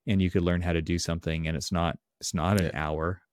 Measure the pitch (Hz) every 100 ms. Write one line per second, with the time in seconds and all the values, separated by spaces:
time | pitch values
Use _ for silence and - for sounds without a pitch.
0 | 117 95 92 95 87 87 87 82 80 85
1 | - 82 82 82 80 78 - 87 85 -
2 | _ _ - 90 87 101 85 69 78 78
3 | 82 92 _